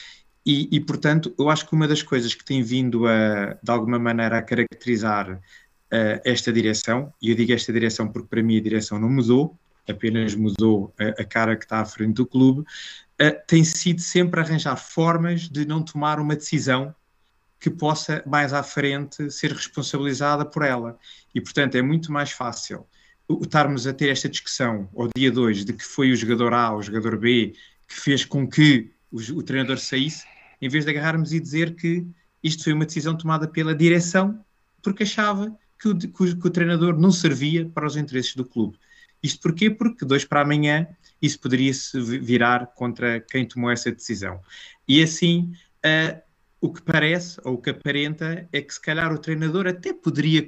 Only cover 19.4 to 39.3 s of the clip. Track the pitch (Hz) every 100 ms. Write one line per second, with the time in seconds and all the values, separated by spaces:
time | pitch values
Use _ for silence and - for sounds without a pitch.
19.4 | 151 - - - 135 143 143 131 143 147
20.4 | 147 160 143 123 117 117 - - _ 120
21.4 | - - 139 127 131 160 160 147 139 -
22.4 | 123 113 - - - _ _ _ - 151
23.4 | - 151 147 139 123 135 143 131 147 -
24.4 | - - 123 107 95 - 120 127 131 123
25.4 | 117 101 101 104 - - 131 123 113 120
26.4 | 120 120 117 107 98 110 113 110 117 123
27.4 | 101 - - _ - - - 135 - 143
28.4 | 131 - 151 127 110 _ _ 120 110 160
29.4 | - 131 127 127 - 131 147 - - -
30.4 | _ - 135 151 147 147 156 160 147 160
31.4 | 156 151 165 170 170 175 175 - _ _
32.4 | 156 156 160 151 156 160 151 160 160 156
33.4 | 156 160 160 156 170 170 170 190 196 220
34.4 | _ _ _ _ 208 196 208 - 208 196
35.4 | 214 214 _ _ 214 180 - - 185 175
36.4 | 180 175 170 170 175 156 170 175 165 127
37.4 | 147 165 165 165 151 147 139 127 120 131
38.4 | 120 120 107 - _ _ _ _ 147